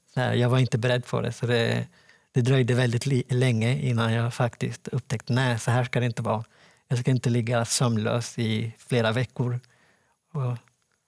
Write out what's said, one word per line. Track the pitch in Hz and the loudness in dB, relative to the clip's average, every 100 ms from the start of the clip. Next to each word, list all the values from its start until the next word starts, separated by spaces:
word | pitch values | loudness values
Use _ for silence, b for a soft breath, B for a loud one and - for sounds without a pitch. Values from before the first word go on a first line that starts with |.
| _ | _
Så | - | -4
här, | 120 | 0
jag | 113 120 | 2 2
var | 131 | 2
inte | 123 120 | 2 0
beredd | 123 123 - | 0 -2 -2
på | 123 | -4
det, | 117 | -4
så | 117 117 | -4 0
det, | 120 113 117 120 b b b b | 0 2 -2 -4 b b b b
det | 135 | 0
dröjde | 123 135 123 | 2 4 4
väldigt | 123 127 117 139 | 2 2 0 0
li-, | 131 - | 0 0
länge | 127 131 113 113 143 | 2 2 2 2 0
innan | 131 113 113 | 0 0 2
jag | 113 117 | 0 -2
faktiskt | - 123 - 123 117 - | -2 -2 -2 -6 -6 -8
upptäckte, | 135 - 110 - | -8 -4 -6 -2
nej, | 123 131 117 | 0 2 0
så | - | 0
här | 120 | 0
ska | 123 123 | 0 -2
det | 123 | -2
inte | 113 | -2
vara. | 113 110 113 b b b _ | -4 -4 -6 b b b _
Jag | 120 | -2
ska | 123 | 2
inte | 127 123 | 0 2
ligga | 120 113 120 | 0 2 0
sömnlös | 113 - 127 113 110 117 113 - | 0 0 0 0 0 -2 -4 -4
i | 113 110 113 - | -2 -2 -4 -10
flera | - 123 113 | -2 0 2
veckor. | 113 123 - 120 123 b b b b b b _ | 0 -4 -4 -4 -4 b b b b b b _
Och | 151 127 117 - _ _ _ | -6 -4 -6 -12 _ _ _